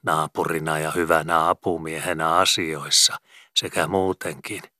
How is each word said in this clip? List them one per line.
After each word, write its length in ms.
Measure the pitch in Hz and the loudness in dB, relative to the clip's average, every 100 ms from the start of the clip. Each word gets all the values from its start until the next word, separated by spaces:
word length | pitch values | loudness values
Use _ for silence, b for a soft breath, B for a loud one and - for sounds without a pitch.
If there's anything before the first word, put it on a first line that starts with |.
naapurina 760 | - 80 78 - 78 82 78 78 | 0 0 0 -2 -2 -2 -2 -2
ja 120 | 78 | -2
hyvänä 580 | 87 82 82 80 82 80 | -2 4 2 4 2 2
apumiehenä 840 | 92 - 82 80 80 85 80 80 | 0 -2 -4 -6 -6 -4 -2 2
asioissa – 840 | 85 92 - 82 76 71 - - - b b b - | 4 4 2 -2 -6 0 2 2 0 b b b -6
sekä 300 | 90 98 80 | -4 -2 0
muutenkin 760 | 95 95 92 90 71 - 101 - | 0 0 -2 -6 -10 -10 -12 -12